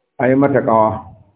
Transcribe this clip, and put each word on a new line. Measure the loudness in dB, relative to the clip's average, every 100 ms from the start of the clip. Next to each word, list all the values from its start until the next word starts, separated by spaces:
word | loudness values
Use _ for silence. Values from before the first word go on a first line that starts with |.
| _ -4
a | 0
yi |
mata | 2 2 0
ƙawa. | 0 2 0 -2 -12 -20 _